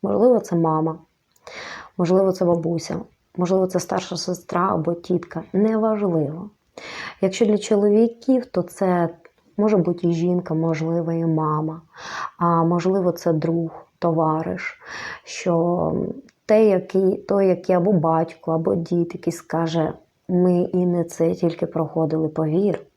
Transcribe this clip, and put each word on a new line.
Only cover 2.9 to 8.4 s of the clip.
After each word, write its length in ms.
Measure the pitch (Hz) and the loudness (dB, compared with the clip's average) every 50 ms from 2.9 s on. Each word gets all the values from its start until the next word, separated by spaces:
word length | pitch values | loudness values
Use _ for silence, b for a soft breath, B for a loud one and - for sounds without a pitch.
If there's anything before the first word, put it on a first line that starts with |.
| - - - - _ _ _ _ _ | -8 -10 -10 -12 _ _ _ _ _
можливо, 300 | - 180 170 190 190 185 | -4 0 2 2 2 2
це 140 | 185 185 180 | 2 0 -4
старша 360 | 175 - 190 185 185 - 185 | -4 -2 -4 -4 -4 -6 -10
сестра 520 | 165 - - 180 175 - _ - 175 175 190 202 | -8 -6 -6 -6 -8 -8 _ -2 0 2 2 2
або 200 | 175 156 170 170 | 0 0 -2 -4
тітка. 480 | 170 170 - 180 175 - - - 165 165 - - | -4 -4 -2 -2 -2 -2 -4 -10 -12 -12 -4 0
Неважливо. 960 | 185 208 220 220 220 214 220 220 208 202 196 175 160 151 139 151 165 185 208 _ _ _ _ _ B B B B B B B B B | 2 2 2 2 2 0 0 0 0 0 0 0 0 0 -2 -4 -8 -12 -14 _ _ _ _ _ B B B B B B B B B
Якщо 260 | - 190 190 - 240 | -2 -2 0 2 2
для 120 | 208 214 202 | 2 2 0
чоловіків, 880 | 208 - 220 202 202 208 208 214 226 233 226 - - - 262 254 | 2 0 0 2 4 4 4 4 4 2 0 -4 -2 0 0 0